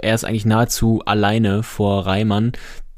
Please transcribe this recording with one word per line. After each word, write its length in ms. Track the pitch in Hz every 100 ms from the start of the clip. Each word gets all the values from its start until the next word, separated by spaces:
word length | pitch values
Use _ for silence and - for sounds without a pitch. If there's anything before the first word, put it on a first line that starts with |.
er 140 | 110
ist 100 | 117
eigentlich 220 | - 110 107
nahezu 560 | 110 120 - 113 113
alleine 580 | - 107 101 113 104 101
vor 440 | 110 - 101 98 92
Reimann, 460 | 95 110 104 117 - - - -